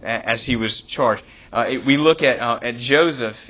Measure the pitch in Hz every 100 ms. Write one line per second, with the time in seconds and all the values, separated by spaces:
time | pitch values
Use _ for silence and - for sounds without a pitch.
0 | - 113 - 113 - 117 110 - - -
1 | 123 104 - - - 117 117 131 131 143
2 | 156 160 139 120 120 117 120 120 123 143
3 | 170 135 110 107 -